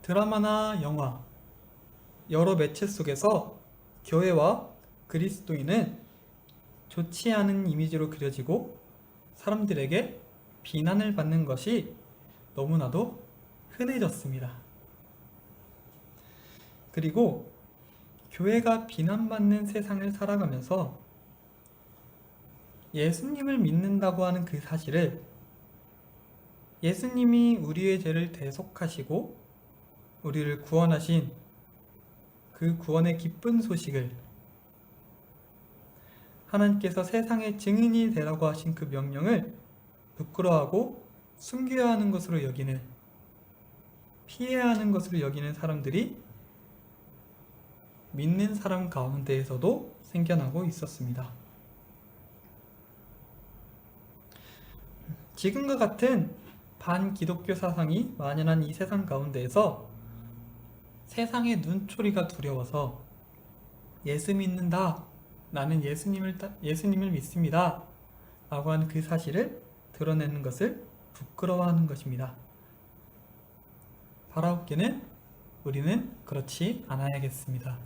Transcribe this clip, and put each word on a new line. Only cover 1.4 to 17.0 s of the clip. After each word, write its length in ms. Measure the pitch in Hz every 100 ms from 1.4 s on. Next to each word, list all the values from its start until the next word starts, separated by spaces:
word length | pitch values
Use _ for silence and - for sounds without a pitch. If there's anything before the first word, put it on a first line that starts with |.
| - - - - - - - - -
여러 260 | 156 175 170
매체 300 | 147 - 202
속에서 720 | - 147 139 208 202 - - - - - -
교회와 640 | - 160 185 165 160 233 - - - - -
그리스도인은 920 | 160 190 202 - 156 139 220 - - - - - - - - - - -
좋지 440 | - 165 - 233
않은 360 | 214 196 196 185
이미지로 420 | 151 156 160 156
그려지고 680 | - 143 135 123 - - - - - - - - -
사람들에게 840 | - 214 202 151 135 180 269 - - - - -
비난을 500 | - 156 160 196 214
받는 300 | 202 156 160
것이 500 | 147 131 208 240 - - - - - - - -
너무나도 680 | 143 165 127 156 233 - - - - - -
흔해졌습니다. 840 | - 247 254 185 - 135 131 127 - - - - - - - - - - - - - - - - - - - - - - - -
그리고 600 | -